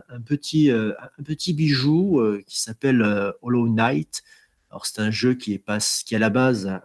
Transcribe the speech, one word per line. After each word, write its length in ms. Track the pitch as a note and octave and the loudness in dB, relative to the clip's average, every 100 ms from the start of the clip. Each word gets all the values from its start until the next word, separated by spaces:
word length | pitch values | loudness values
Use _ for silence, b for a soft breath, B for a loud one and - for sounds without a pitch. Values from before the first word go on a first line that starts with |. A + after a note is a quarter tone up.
| - | -16
un 100 | A#2+ | -16
petit, 500 | A2+ C#3+ - D#3 D3 | -6 -6 0 2 4
euh, 220 | A2+ G#2+ - - - | 4 0 -6 -12 -14
un 60 | |
petit 300 | C#3+ D3+ F#3 | -10 -6 -4
bijou, 640 | D3+ D#3 C3 C#3 D#3+ G3 D3 | 0 2 2 2 2 4 2
euh, 240 | A2 G#2 - | 2 0 -6
qui 160 | - | -8
s'appelle, 400 | - A2 C#3 B2 | -8 -2 2 4
euh, 300 | G#2+ G2+ G2 - | 2 2 -2 -4
Hollow 260 | A#2+ B2 A#2 | -2 0 2
Knight. 520 | A2 A#2 D3 D#3 - b b b _ _ | 2 2 0 -4 -10 b b b _ _
Alors, 160 | - - | -12 -10
c'est 160 | - | -4
un 100 | G#2+ | -4
jeu 240 | A2 B2 B2 | 0 0 0
qui 180 | - | -4
est 60 | G2 | -6
pas, 180 | - G#2 | -6 -4
qui, 360 | - - - A2 | -2 -4 -2 0
à 40 | |
la 100 | A2 | 2
base, 500 | A#2+ C3 A2+ G2 F#2 | 4 2 2 -2 -8